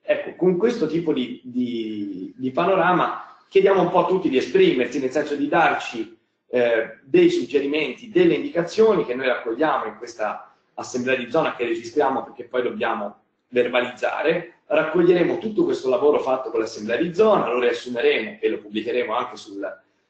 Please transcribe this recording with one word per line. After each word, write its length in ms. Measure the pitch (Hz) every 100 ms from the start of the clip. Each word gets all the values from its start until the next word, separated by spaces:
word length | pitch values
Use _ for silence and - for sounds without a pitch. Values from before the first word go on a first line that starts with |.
Ecco, 360 | - - - -
con 200 | 180 175
questo 300 | - - 156
tipo 260 | 160 160
di, 280 | 131 120 -
di, 880 | 127 123 123 117 107 107 101 92 92
di 160 | - 127
panorama 840 | 131 175 185 170 175 135 - - - _
chiediamo 340 | 190 190 190
un 80 | 170
po' 160 | 180 160
a 20 |
tutti 220 | 185 156
di 80 | 131
esprimersi, 640 | 104 190 185 135 123 147
nel 100 | 131
senso 260 | 151 - 143
di 120 | 143
darci, 680 | 165 156 - - 117 107 - _ _ _
eh, 500 | 123 120 113 110 -
dei 260 | - 165 170
suggerimenti, 800 | - 123 143 139 151 139 120 123
delle 240 | 160 175
indicazioni 680 | 147 139 170 170 - 220 170
che 100 | 143
noi 120 | 123 131
raccogliamo 580 | 120 117 117 156 135
in 140 | 113 107
questa 580 | 113 - 107 98 - _ _
assemblea 400 | - 117 127 123
di 160 | 127 120
zona 240 | 151 156
che 100 | - 120
registriamo 580 | 113 - - 135 131
perché 200 | 107 -
poi 180 | 120 -
dobbiamo 600 | 120 104 117 110 104 - _ _ _
verbalizzare. 1040 | 123 120 123 120 - - - 147 175 - _ _
Raccoglieremo 720 | 151 156 180 175 - - -
tutto 260 | 220 208
questo 240 | 165 123 131
lavoro 320 | 123 147 135
fatto 300 | 127 127 -
con 100 | 113
l'assemblea 360 | 110 - 107 120
di 180 | 180
zona, 340 | 165 214 190 120
lo 120 | 123
riassumeremo 800 | 120 117 127 120 139 135 110 104
e 80 | 110
lo 100 | 101
pubblicheremo 560 | 104 107 110 123 110
anche 220 | 113 123 104
sul, 460 | 107 98 98 - _ _